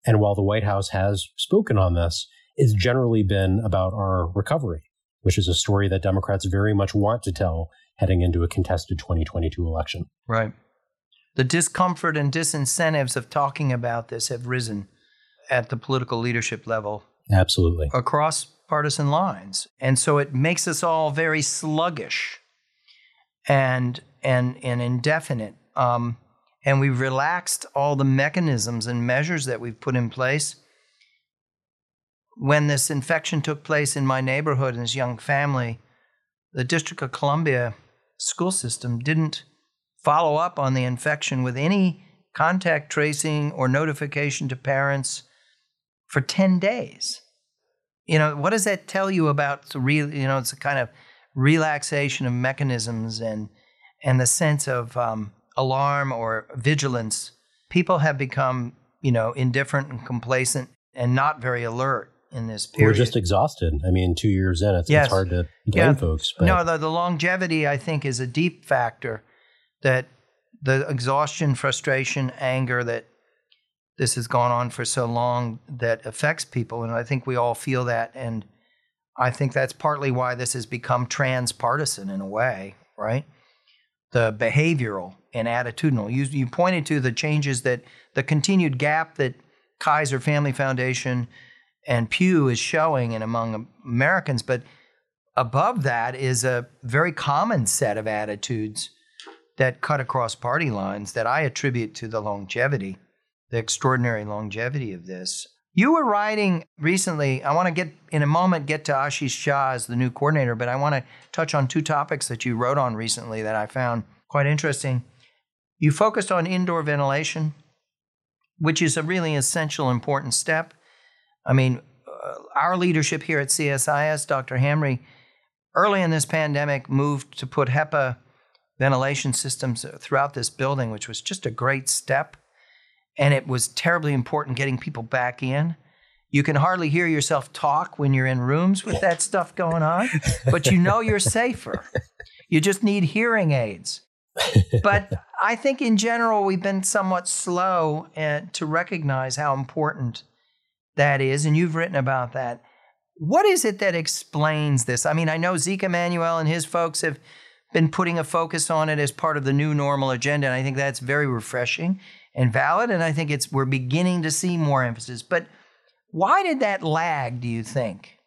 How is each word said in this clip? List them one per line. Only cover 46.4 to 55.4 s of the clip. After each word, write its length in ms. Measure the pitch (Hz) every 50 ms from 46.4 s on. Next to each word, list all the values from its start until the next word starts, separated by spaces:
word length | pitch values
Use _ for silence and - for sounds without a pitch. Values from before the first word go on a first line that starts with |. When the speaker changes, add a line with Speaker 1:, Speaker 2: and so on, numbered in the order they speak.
| 190 190 185 180
Speaker 2:
days. 640 | 185 202 240 247 - - - - - - - - _ _ _ _ _ _ _ _ _ _ _ _ _ _ _ _ _
You 140 | - 156 156
know, 180 | 156 151 147
what 140 | 147 143 180
does 140 | 214 220 190
that 220 | 208 196 185 -
tell 240 | - - 190 196 190
you 180 | 190 180 160 151
about 420 | 143 143 147 139 143 - _ -
the 100 | - 143
real, 320 | 127 131 147 151 147 143
you 120 | 156 143 135
know, 120 | 135 135
it's 160 | 135 120 -
a 40 | -
kind 220 | - - 143 143 135
of 120 | 123 - _ - - - - _ _ _ _
relaxation 920 | 139 127 143 156 165 156 156 147 143 - - 151 143 143 139 135 - 135
of 80 | 123 123
mechanisms 840 | 123 127 131 135 - 147 135 123 117 107 120 117 113 110 113 110 107
and, 280 | 113 113 107 107 107 107 _ _ _ _ _ _ _ - _ _ -
and 160 | 139 127 131
the 60 | 127
sense 420 | 117 - - 175 156 147 143 143 -
of, 260 | 127 123 117 117 - 127
um, 340 | 120 117 110 110 107 104 - _